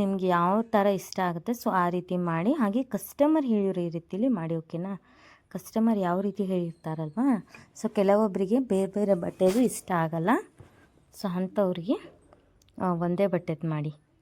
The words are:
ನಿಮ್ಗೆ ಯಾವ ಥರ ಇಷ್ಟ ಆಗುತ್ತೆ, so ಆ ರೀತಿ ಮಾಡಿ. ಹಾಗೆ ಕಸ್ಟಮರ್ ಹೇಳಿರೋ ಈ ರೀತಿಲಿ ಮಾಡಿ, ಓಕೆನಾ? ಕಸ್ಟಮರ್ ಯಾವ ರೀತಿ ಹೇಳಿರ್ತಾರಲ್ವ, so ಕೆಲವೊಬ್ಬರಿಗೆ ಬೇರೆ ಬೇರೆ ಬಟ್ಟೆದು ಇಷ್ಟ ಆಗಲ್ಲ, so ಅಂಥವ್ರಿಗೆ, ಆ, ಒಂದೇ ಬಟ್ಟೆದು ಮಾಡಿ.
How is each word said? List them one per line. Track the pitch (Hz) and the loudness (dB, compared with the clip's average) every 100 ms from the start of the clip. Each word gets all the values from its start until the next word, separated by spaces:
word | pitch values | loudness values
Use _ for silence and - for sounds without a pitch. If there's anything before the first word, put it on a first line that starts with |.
ನಿಮ್ಗೆ | 196 196 185 175 | 2 0 2 2
ಯಾವ | 175 208 226 208 | 2 0 2 2
ಥರ | 202 190 | 2 0
ಇಷ್ಟ | - - 180 | -4 -4 -2
ಆಗುತ್ತೆ, | 170 220 240 | -2 -4 -4
so | 233 185 | -2 0
ಆ | 175 180 | 2 0
ರೀತಿ | 180 180 175 | -2 -2 -2
ಮಾಡಿ. | 165 196 311 | 0 0 0
ಹಾಗೆ | 208 233 269 | 0 -2 -4
ಕಸ್ಟಮರ್ | 202 - - 294 320 269 | -6 -6 0 2 2 2
ಹೇಳಿರೋ | 208 196 180 170 | 0 0 -2 -4
ಈ | 165 | -6
ರೀತಿಲಿ | - 185 262 202 | -8 -2 -2 -2
ಮಾಡಿ, | 165 165 | -2 -4
ಓಕೆನಾ? | 160 165 190 190 _ _ - - _ 185 | -6 -8 -8 -10 _ _ -20 -20 _ -14
ಕಸ್ಟಮರ್ | - 226 226 208 180 | -6 0 2 2 2
ಯಾವ | 180 202 | 0 -2
ರೀತಿ | 190 190 | -2 -2
ಹೇಳಿರ್ತಾರಲ್ವ, | 185 170 - 160 160 156 180 269 220 - - - - | -2 -2 -6 -8 -6 -6 -2 0 0 -4 -20 -20 -8
so | 220 - | -4 2
ಕೆಲವೊಬ್ಬರಿಗೆ | 196 208 220 185 190 247 254 | 4 4 4 0 0 0 2
ಬೇರೆ | 190 190 202 | 0 0 0
ಬೇರೆ | 208 180 175 | 2 0 -2
ಬಟ್ಟೆದು | - 185 220 233 | 2 4 4 2
ಇಷ್ಟ | - - 175 | 0 -2 0
ಆಗಲ್ಲ, | 160 165 175 320 - - - _ _ _ _ - | 0 0 2 2 0 -16 -20 _ _ _ _ -10
so | 196 175 | -6 -4
ಅಂಥವ್ರಿಗೆ, | 185 202 190 175 175 359 - - _ - _ _ _ - | -2 0 0 0 -2 -4 -6 -20 _ -20 _ _ _ -6
ಆ, | 185 170 175 | -2 0 0
ಒಂದೇ | 175 202 175 | 2 2 0
ಬಟ್ಟೆದು | 175 156 160 | -4 -6 -4
ಮಾಡಿ. | 151 151 - _ _ | -4 -6 -10 _ _